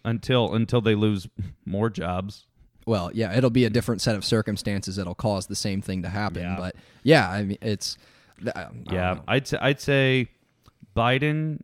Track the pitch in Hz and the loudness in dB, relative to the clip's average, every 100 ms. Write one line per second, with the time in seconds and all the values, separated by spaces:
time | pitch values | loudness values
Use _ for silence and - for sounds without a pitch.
0 | 113 113 - 127 110 113 113 123 110 104 | -4 -4 2 2 2 2 2 2 4 4
1 | 107 101 - - 95 - - 98 113 95 | 4 0 -4 -10 -12 -10 -6 -2 -2 -2
2 | 85 90 98 - _ _ - _ - 107 | -4 -4 -6 -10 _ _ -20 _ -2 -2
3 | 87 107 110 107 127 120 117 113 - 104 | -2 -2 -2 2 4 4 4 4 0 0
4 | - 107 - 113 107 104 - 101 98 95 | 0 0 2 0 2 -2 -2 -4 -4 -6
5 | 90 90 110 101 - 101 107 98 - 95 | -6 -4 -2 -2 -4 -4 -2 -2 -2 -4
6 | 87 101 104 87 87 87 90 - - - | -4 -4 -4 -4 -4 -4 -6 -10 -18 -2
7 | 120 156 92 98 101 101 110 101 - - | 6 6 6 0 -2 -4 -2 -4 -4 -10
8 | - _ _ - 107 - 82 - - 90 | -16 _ _ -10 -8 -6 -8 -12 -4 0
9 | 90 90 - 123 135 - 131 143 - 139 | 0 -2 0 -2 0 0 0 0 0 2
10 | 135 131 120 _ _ _ _ _ - - | 4 2 0 _ _ _ _ _ -8 -2
11 | 117 131 151 151 156 151 | 2 2 2 0 -2 -6